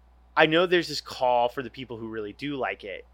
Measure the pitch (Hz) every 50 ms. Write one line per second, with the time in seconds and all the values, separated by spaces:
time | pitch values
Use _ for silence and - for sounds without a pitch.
0 | _ _ _ _ _ _ - 147 165 160 156 165 185 180 180 175 160 151 147 -
1 | - - - - 131 123 123 120 120 123 - 143 127 113 - 135 131 - 123 110
2 | 117 110 110 110 104 104 101 - 135 143 143 135 120 98 101 - - 101 90 -
3 | - _